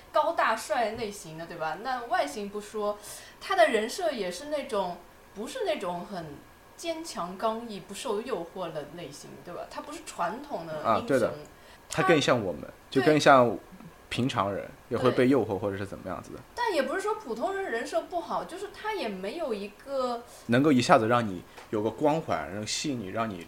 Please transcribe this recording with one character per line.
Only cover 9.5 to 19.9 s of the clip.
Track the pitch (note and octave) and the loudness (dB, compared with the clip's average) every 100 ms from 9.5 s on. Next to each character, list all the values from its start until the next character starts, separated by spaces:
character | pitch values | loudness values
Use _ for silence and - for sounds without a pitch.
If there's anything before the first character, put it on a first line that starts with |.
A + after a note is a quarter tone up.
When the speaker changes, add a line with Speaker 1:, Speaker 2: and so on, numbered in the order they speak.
Speaker 1:
吧？ | E3+ - | -12 -10
他 | D4 | -10
不 | C#4+ | -10
是 | E4 - | -12 -10
传 | - F3 D#4+ | -4 -2 -4
统 | - G3+ E3 | -8 -8 -6
的 | - | -2
英 | |
雄。 | A2 | 2
Speaker 2:
啊， | G#2 - | 2 4
对 | C3 | 2
的。 | G2 D2+ - - - - - | 2 -2 -12 -20 -20 -20 -4
Speaker 1:
他 | - | 2
Speaker 2:
他 | F#4+ | 6
更 | D#3 | 6
像 | D3 B2 | 6 2
我 | F#2+ | 2
们， | D2 - - - | -4 -10 -16 -2
Speaker 1:
对。 | C3+ | 4
Speaker 2:
就 | D3+ | 6
更 | D3+ | 8
像 | D#3+ C3+ A#2+ F2 - - - - - | 10 10 8 4 -8 -18 -20 -20 -6
平 | - C3 | -2 0
常 | A#2+ G2 | 2 0
人， | F2+ - - - | -2 -6 -12 -6
也 | A#2 | 2
会 | B2+ | 4
被 | B2+ B2+ | 6 6
诱 | C#3 G2+ | 6 4
惑 | F#2 | 0
或 | G#2 | 0
者 | G2 | -2
是 | F#2+ | -6
怎 | D2 | -8
么 | F#2 | -8
样 | F2 | -8
子 | - | -10
的。 | - | -16
Speaker 1:
对。 | - - | -10 -4
但 | A#4+ | 0
也 | D#4+ | 2
不 | B3+ F4+ | 0 -2
是 | |
说 | G#4 A4 | -2 -4
普 | C4 A3 | -6 -4
通 | E4 | -2
人 | G4 F#4 | -2 -4
人 | A#3 D4 | -4 -2
设 | E4+ | -4
不 | E4 F4 | -2 -4
好， | D4 F3+ F3+ | -4 -4 -6
就 | F4+ | -10
是 | G4+ | -12
他 | - G#4+ | -8 -6
也 | G#4 A#3 | -4 -4
没 | F#3+ G3 D#4+ | -6 -6 -6
有 | D4 | -4
一 | G#3 G3+ - | -4 -6 -12
个 | C4+ | -6